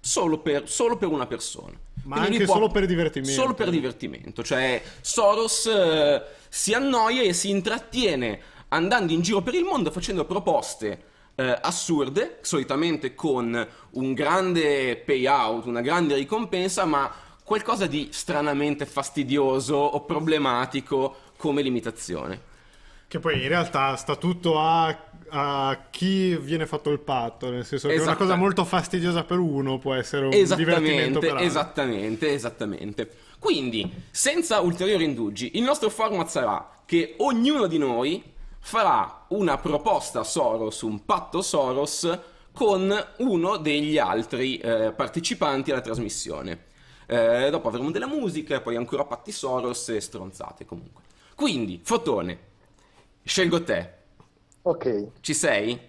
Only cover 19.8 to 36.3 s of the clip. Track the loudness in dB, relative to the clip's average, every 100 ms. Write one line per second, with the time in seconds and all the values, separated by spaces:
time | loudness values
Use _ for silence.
19.8 | 2 0 -4 -2 0 2 2 0 0 -4
20.8 | -2 0 0 -4 -20 -6 -2 0 0 -2
21.8 | -4 -10 -8 -8 -6 -10 -14 -20 -20 -20
22.8 | -20 -20 -10 -4 -2 0 2 0 0 0
23.8 | 0 -2 -4 -2 0 0 2 4 4 4
24.8 | 2 0 -10 -20 -8 -2 0 0 0 -2
25.8 | -8 -4 0 2 2 0 -2 -4 -2 -2
26.8 | -2 -2 0 -2 -2 -6 -6 -6 -4 -4
27.8 | 0 2 2 2 2 4 2 2 0 0
28.8 | 0 0 0 0 0 0 0 0 -2 -2
29.8 | -2 -2 -2 -2 4 6 6 4 4 4
30.8 | 4 2 2 2 2 2 0 0 -2 -2
31.8 | -2 -2 -4 -2 0 0 -4 -6 -6 -6
32.8 | -8 -8 -8 -10 -20 -6 0 0 0 -2
33.8 | -4 -6 -10 -2 0 2 2 2 2 0
34.8 | 2 2 2 0 -4 -4 -4 0 2 2
35.8 | 0 0 -2 0 -2